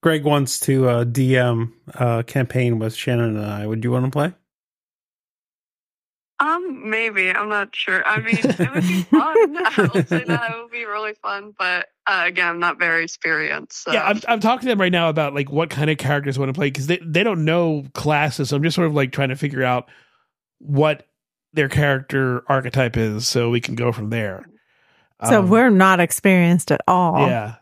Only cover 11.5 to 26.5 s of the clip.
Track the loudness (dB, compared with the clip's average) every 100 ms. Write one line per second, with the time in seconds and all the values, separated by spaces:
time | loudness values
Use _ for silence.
11.5 | -6 -2 -2 -6 _ -2 0 0 0 -2
12.5 | 0 -2 0 0 0 -2 -6 -4 -2 -2
13.5 | -6 -10 -14 -4 0 0 -2 0 0 2
14.5 | 0 0 2 2 2 2 0 -2 -2 -4
15.5 | -2 -2 -2 0 0 0 -2 -2 -2 -4
16.5 | -2 -2 -2 -4 -4 0 0 0 0 0
17.5 | 2 0 -2 -6 -6 0 2 0 -2 -2
18.5 | 0 0 0 0 2 -2 -2 -4 -2 -4
19.5 | -2 0 0 -4 -20 _ _ _ _ _
20.5 | _ -2 2 2 0 _ _ _ _ _
21.5 | -2 0 2 2 0 0 -2 0 -2 0
22.5 | 0 0 0 0 0 -2 -2 -2 0 0
23.5 | 0 -2 -2 -2 -2 -4 -4 -6 -8 -16
24.5 | _ _ _ _ _ _ _ 2 4 6
25.5 | 6 6 6 6 4 2 2 4 4 6